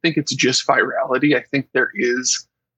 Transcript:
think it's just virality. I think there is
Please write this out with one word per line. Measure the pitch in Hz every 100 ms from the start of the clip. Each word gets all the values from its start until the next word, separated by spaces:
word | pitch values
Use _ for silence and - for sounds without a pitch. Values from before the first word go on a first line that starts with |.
think | 170 156
it's | 143
just | 135 127 131 -
virality. | 135 131 127 131 127 147 131
I |
think | - 139 -
there | 131 127
is | - 123 123 127 - - _ _